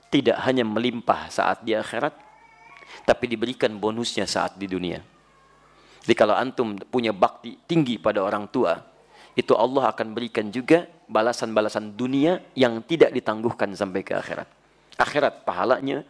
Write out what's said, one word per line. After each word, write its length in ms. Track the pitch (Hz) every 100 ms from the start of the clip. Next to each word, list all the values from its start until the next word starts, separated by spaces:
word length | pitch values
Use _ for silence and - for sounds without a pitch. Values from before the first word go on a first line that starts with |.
| _
tidak 320 | 139 117 - 120
hanya 160 | 131
melimpah 640 | 113 107 123 117 - 92 78
saat 400 | - 92 98 113
di 80 | 110
akhirat, 400 | 110 113 143 - - - - - - - - -
tapi 240 | - 117 123
diberikan 480 | 110 120 127 120 107
bonusnya 480 | 107 110 120 -
saat 320 | 95 98 90 92
di 160 | 98
dunia. 320 | 92 90 82 - _ _ _ _ _ _ _ - - -
Jadi 80 | 117
kalau 160 | 107
antum 480 | 95 127 - 113 101
punya 320 | - 127 113
bakti 480 | 95 117 - 117 - -
tinggi 320 | 170 127 107
pada 240 | 110 104
orang 240 | 98 104 104
tua, 320 | 131 95 85 - _ _ - - -
itu 160 | -
Allah 400 | 127 120 135 120
akan 240 | - 110 107
berikan 320 | 120 - 107
juga 400 | 120 123 160 170 - -
balasan-balasan 880 | 110 113 120 113 110 104 110 107 104
dunia 400 | 127 139 151 180 - -
yang 240 | 123 113
tidak 280 | - 160 143
ditangguhkan 600 | 127 - 110 113 - 101 92
sampai 280 | 98 95 -
ke 80 | 98
akhirat. 320 | - - - _ _ _ _ -
Akhirat 440 | - 147 135 -
pahalanya, 640 | - 90 104 127 135 139 -